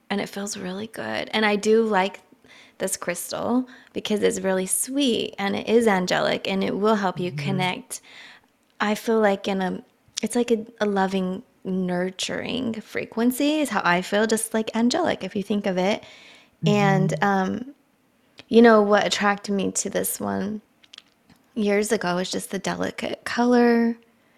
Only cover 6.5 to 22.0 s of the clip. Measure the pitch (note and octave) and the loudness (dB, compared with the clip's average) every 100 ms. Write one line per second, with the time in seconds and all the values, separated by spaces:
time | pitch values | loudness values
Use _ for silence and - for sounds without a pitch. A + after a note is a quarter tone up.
6.5 | F#3+ G3 F#3+ G#3+ G#3+ F#3+ - F3+ D3 C#3+ | -2 -2 0 0 2 0 -4 -6 -4 -4
7.5 | F#3+ F3+ - - - - - - - _ | -2 -2 -4 -12 -16 -18 -20 -20 -20 _
8.5 | _ _ - G#3 G#3 - A3+ G#3+ G3 - | _ _ -4 -2 -2 0 2 2 2 -2
9.5 | F#3+ F#3 F#3 - _ _ - A3 A#3+ A#3+ | -2 -2 -4 -12 _ _ -8 -4 -2 0
10.5 | A3+ G#3+ - G#3 G3 F#3+ F#3+ F#3 F#3 - | 0 -2 -4 -2 0 0 0 -4 -6 -10
11.5 | _ F#3+ F#3 F3+ F3+ F#3 F#3+ - F3+ - | _ -6 -2 -2 -2 -4 -6 -8 -6 -6
12.5 | - A3+ A3 - - - - A#3+ B3+ C#4+ | -4 -4 -6 -8 -8 -6 0 0 2 0
13.5 | D#4 C#4+ G3 F3 F3 F#3 G3+ A3 A3 - | 0 0 0 2 2 2 0 2 0 -2
14.5 | A3 A3 A3 A#3+ B3+ E4+ - F#3+ G3+ F#3 | -4 -2 0 2 2 0 -2 -4 -6 -4
15.5 | G#3 G3+ F#3 F#3 G#3+ - - - - _ | -2 -2 0 0 -2 -6 -20 -20 -20 _
16.5 | - D#3+ G#3 G3+ F#3+ F#3+ - G3+ G3 F#3+ | -4 2 4 4 4 2 0 0 0 0
17.5 | G#3 B3+ D4+ _ _ _ _ _ - - | -4 -10 -18 _ _ _ _ _ -20 2
18.5 | A3 A#3 G#3+ G3+ G#3 F3+ - G#3 G3 - | 8 10 8 6 4 2 0 0 0 -2
19.5 | G3 F#3+ - G3 F#3 F#3+ - G#3 G3 F#3+ | -2 -2 -4 -4 -4 -4 -4 -4 -4 -4
20.5 | G#3+ _ _ _ - _ _ _ _ _ | -8 _ _ _ -20 _ _ _ _ _
21.5 | - G3+ G3+ G#3+ G#3+ | -2 0 2 2 0